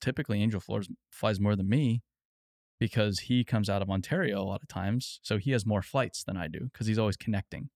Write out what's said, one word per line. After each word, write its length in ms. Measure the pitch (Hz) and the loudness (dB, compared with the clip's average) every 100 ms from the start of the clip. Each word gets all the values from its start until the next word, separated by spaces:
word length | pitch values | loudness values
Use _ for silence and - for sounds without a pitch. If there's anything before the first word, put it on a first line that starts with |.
Typically, 400 | - 131 139 104 | -4 -2 0 2
Angel 160 | 107 104 | 2 0
floors, 300 | - 107 92 - _ | -2 -4 -4 -10 _
flies 300 | - 110 98 | -2 0 2
more 160 | 104 104 | 4 2
than 120 | 95 | 4
me 340 | 131 135 117 - _ _ _ _ _ _ _ | 4 4 2 -2 _ _ _ _ _ _ _
because 400 | 113 117 104 95 | -2 2 2 0
he 240 | - 123 | 0 2
comes 260 | 117 110 101 | 2 0 2
out 120 | 98 | 0
of 80 | 95 | 0
Ontario 520 | 98 - 165 175 98 | 0 0 0 0 0
a 20 | |
lot 180 | 98 101 | -2 -6
of 60 | - | -8
times. 520 | 98 95 120 - - | -6 -2 -2 -4 -10
So 140 | - 107 | -2 -2
he 140 | 135 | 0
has 140 | 127 107 | 0 2
more 160 | 104 | 0
flights 420 | - 139 117 - | 0 -2 -2 -4
than 120 | - 92 | -6 -4
I 120 | 80 | -4
do 220 | 80 127 | -6 -8
'cause 140 | - 107 | -2 0
he's 100 | 110 | 2
always 160 | 107 95 | 2 0
connecting. 520 | - 101 - - 143 | -2 -2 -4 -8 -12